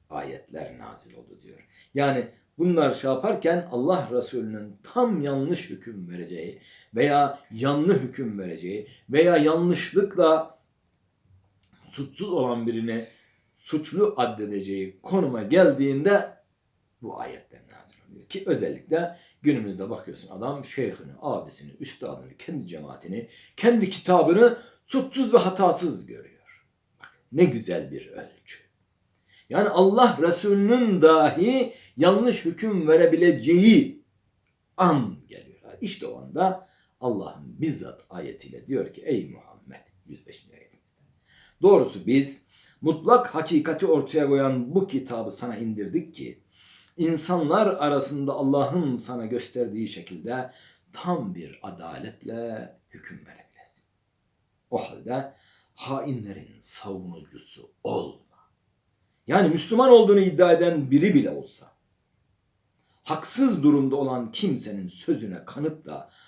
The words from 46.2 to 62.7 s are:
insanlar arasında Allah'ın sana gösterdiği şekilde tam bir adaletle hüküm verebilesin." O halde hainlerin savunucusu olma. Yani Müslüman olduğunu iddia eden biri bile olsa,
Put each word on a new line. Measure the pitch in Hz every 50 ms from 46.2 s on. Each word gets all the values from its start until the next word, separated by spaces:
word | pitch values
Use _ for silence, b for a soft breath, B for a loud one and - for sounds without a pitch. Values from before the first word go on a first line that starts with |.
| - 120 123 - _ b b b b b b b b b b
insanlar | 175 165 165 165 151 - - 180 175 151 143 175 214 214
arasında | 196 - - 147 147 143 139 135 - 147 139 139 139 135
Allah'ın | - 139 135 139 143 135 127 156 180 160 135 123
sana | 117 - 120 123 117 113
gösterdiği | 107 123 117 - - - 123 120 104 104 110 110
şekilde | 98 - 95 87 - 92 78 - 113 123 127 - b b b b b b b b _ -
tam | - - 180 180 147 113 95 87
bir | 87 80 - - - -
adaletle | 101 92 - - 85 - - - 113 110 _ - 110 113 117 117 117 110 - - - - _ _ _
hüküm | - - - - 90 - -
verebilesin." | - - - _ _ _ _ _ _ _ _ _ _ _ _ _ _ _ _ _ _ _ _ _ _ _ _ _ _
O | 120
halde | 113 - - 85 - - 117 127 135 135 - b b b b b b b b b -
hainlerin | - 123 135 135 - 147 127 117 104 101 95 78 - - - _
savunucusu | - - - - - 101 95 92 92 90 85 80 73 - - - - - - - 60 _ _ _ -
olma. | - - - - - - - _ _ _ _ _ _ _ _ _ _ _ _ _ _ _ _ _ _ _ _ _
Yani | - 151 196 190 151
Müslüman | 160 160 - - 226 233 262 262
olduğunu | 240 220 202 196 202 202
iddia | 190 185 156 160 180 175
eden | 165 165 170 170 165 147 135 123
biri | 135 151 175 202 170
bile | 135 107 92
olsa, | - - - - - - - _ _ _ _ _ _ _ _ _ _ _ _ _ _ _ _ _ _ _ _ _